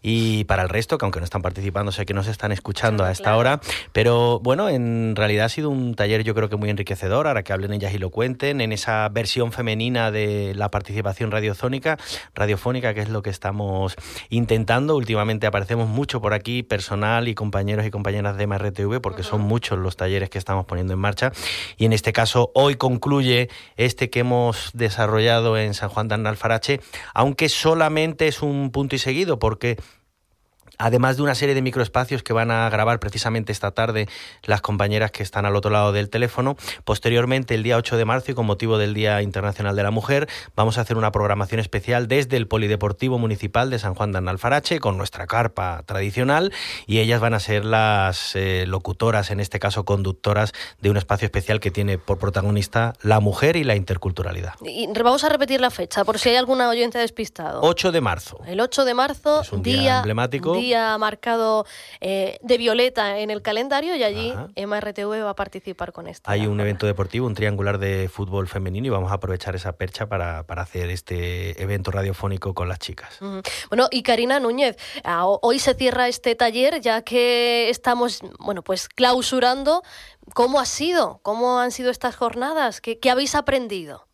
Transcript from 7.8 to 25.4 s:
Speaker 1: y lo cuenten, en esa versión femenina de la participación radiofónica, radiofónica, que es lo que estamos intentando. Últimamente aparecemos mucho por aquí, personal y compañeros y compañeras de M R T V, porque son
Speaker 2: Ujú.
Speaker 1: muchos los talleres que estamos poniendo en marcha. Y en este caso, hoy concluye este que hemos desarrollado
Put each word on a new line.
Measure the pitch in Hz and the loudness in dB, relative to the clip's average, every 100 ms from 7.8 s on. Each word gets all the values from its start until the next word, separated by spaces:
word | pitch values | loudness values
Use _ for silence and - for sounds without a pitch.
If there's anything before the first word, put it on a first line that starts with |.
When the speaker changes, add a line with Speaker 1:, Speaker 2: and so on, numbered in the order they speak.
| 98 | -4
Speaker 1:
y | 98 | -4
lo | 92 | -4
cuenten, | - 127 123 139 143 | -2 -2 0 -2 0
en | 110 | -2
esa | 107 - 110 107 | -2 -2 0 0
versión | 104 113 127 117 | -2 -2 -2 -2
femenina | 120 117 110 117 123 113 | -2 -2 -2 0 0 0
de | 107 104 104 101 | 0 0 0 -2
la | 98 101 | -2 -2
participación | 104 - 104 101 95 113 | -4 -4 -4 -4 -2 -2
radiofónica, | 107 107 98 127 135 160 151 - - - | -2 -2 -2 -4 -2 -2 -2 -6 -12 -12
radiofónica, | - 104 101 123 127 123 | -4 0 0 0 -2 -2
que | 107 | -2
es | 104 | -2
lo | 113 | -2
que | 101 | -4
estamos | 95 98 101 101 95 95 - - - - | -4 -4 -4 -2 0 -2 -4 -14 -16 -2
intentando. | 117 113 113 110 117 147 156 | 0 2 2 4 2 4 0
Últimamente | 110 107 107 107 107 | 2 0 0 0 0
aparecemos | 101 95 117 113 | 0 0 0 0
mucho | 110 143 123 | 0 -2 -2
por | 104 | 0
aquí, | 107 104 123 | -2 -2 -4
personal | 120 101 - 101 107 117 117 | -2 -4 -2 -2 2 2 0
y | 104 | -2
compañeros | 107 98 98 107 107 | -2 -2 0 0 0
y | |
compañeras | 107 101 104 101 98 | -2 -2 -2 -2 -2
de | |
M | 104 98 | -2 0
R | 101 | -2
T | 95 | -2
V, | 101 123 | 0 0
porque | 107 - | -2 -6
son | 90 107 | -2 0
Speaker 2:
Ujú. | 104 | 2
Speaker 1:
muchos | 117 - 95 | 0 0 -2
los | 92 - | -2 -2
talleres | 92 98 95 | 0 0 -2
que | 98 | -6
estamos | 92 95 | -2 -4
poniendo | 90 87 92 | -2 -2 -2
en | 92 | 0
marcha. | 101 98 127 - - - - - | -2 0 -2 -2 -8 -6 -10 0
Y | |
en | 113 | 2
este | 110 - | 4 2
caso, | 110 113 127 120 | 2 2 4 4
hoy | 131 143 | 6 4
concluye | 131 131 123 143 143 127 123 120 - - - | 4 2 2 2 2 4 4 2 -6 -16 0
este | 123 - 127 | 0 2 -2
que | 123 | 0
hemos | 123 123 120 110 - | 2 2 2 0 -6
desarrollado | 117 113 101 107 110 113 117 | -2 -2 2 2 4 4 4